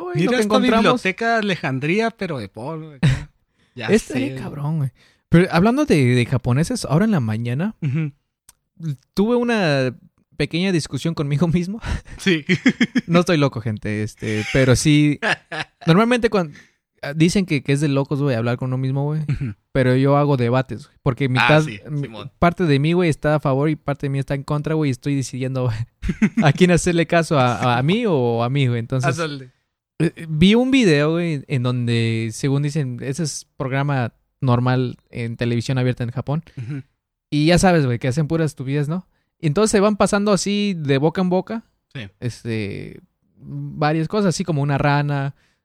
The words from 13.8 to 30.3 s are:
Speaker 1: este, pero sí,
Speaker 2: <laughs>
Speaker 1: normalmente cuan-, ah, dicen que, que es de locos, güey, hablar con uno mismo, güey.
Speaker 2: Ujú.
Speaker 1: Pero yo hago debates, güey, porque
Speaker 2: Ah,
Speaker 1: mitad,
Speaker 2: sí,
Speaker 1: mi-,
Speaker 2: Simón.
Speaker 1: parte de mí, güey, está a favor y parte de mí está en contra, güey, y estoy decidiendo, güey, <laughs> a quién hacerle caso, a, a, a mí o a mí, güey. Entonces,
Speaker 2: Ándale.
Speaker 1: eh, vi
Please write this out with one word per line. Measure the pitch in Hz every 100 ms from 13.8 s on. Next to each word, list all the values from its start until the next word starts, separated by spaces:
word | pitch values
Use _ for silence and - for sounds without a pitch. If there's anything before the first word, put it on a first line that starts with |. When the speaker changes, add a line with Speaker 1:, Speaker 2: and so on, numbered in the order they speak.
| 104 107
Speaker 1:
este, | 107 - 113 107 104
pero | 143 131 117
sí, | 160 147 147 143
Speaker 2:
<laughs> | 226 156 - 156 - - 165
Speaker 1:
normalmente | 175 226 247 226
cuan-, | 202 156 - - _ _ _
ah, | 143
dicen | 156 170 208 185
que, | 143
que | 131
es | 139
de | 151
locos, | 139 139 139
güey, | 143 117
hablar | 117 123
con | 127
uno | 131
mismo, | 131 139
güey. | 147 156
Speaker 2:
Ujú. | 147 131 131 - _
Speaker 1:
Pero | 139 127 127
yo | 139 143
hago | 143 135
debates, | 117 127 - 110 -
güey, | _
porque | - 110 135
Speaker 2:
Ah, |
Speaker 1:
mitad, | 127 120 156
Speaker 2:
sí, | 156 101 -
Speaker 1:
mi-, | 147
Speaker 2:
Simón. | 131 107 101 -
Speaker 1:
parte | 170 175
de | 170 139
mí, | 151
güey, | 175 175
está | 139 151 151
a |
favor | 147 135 156
y | 151
parte | - 135 139
de |
mí | 139
está | 131
en | 143
contra, | 139 151 151
güey, | 156 147
y |
estoy | 120 143 139
decidiendo, | 123 123 131 131
güey, | 123 110 117 _
<laughs> | - - 208 -
a | 175
quién | - 180
hacerle | 170 180 170 160
caso, | 170 156 147
a, | 127 110
a, | 123 120
a |
mí | 143 214 226
o | 147 120 117
a | 120
mí, | 143 127
güey. | 120
Entonces, | 120 131 135 131
Speaker 2:
Ándale. | 156 143 127 _ _ _ _ -
Speaker 1:
eh, | 160 -
vi | 160